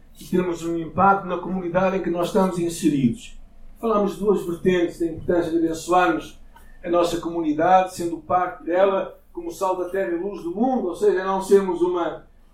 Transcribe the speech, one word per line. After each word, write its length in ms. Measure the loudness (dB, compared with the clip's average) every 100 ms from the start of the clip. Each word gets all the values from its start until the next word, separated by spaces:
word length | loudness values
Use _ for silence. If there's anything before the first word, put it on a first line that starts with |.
| -20
de 160 | -20 -2
termos 360 | 0 0 -4
um 120 | -4 -6
impacto 520 | -4 2 4 4 0
na 100 | -6
comunidade 580 | -4 -6 -2 0 0 0
em 60 |
que 80 | -2
nós 160 | -2 0
estamos 320 | 2 2 0
inseridos. 800 | -4 0 0 2 2 0 -10 -18 -18 -20 -20 -8
Falámos 340 | -2 0 0
de 40 | 0
duas 260 | 2 2
vertentes, 540 | 0 0 2 2 0 -2
da 80 | -4
importância 460 | -4 0 0 2
de 60 | 0
abençoarmos 840 | 0 -2 2 4 4 0 -6 -18 -20 -20 -20 -14
a 80 | -2
nossa 300 | 2 2 0
comunidade, 720 | -4 -4 -2 2 6 6 4
sendo 240 | -2 -6 -6
parte 460 | 0 0 0 -6
dela 560 | -2 2 4 2 -4 -12 _
como 180 | -12 -10
sal 260 | -4 -2 -2
da 120 | -4
terra 220 | -4 -2
e 80 | -4
luz 240 | -6 -8
do 80 | -8
mundo, 380 | -2 0 0 -4
ou 60 |
seja, 300 | 0 0 2
não 160 | 0 -2
sermos 400 | 4 4 4 0
uma, 460 | 0 0 -4 -6 -16 -20 -20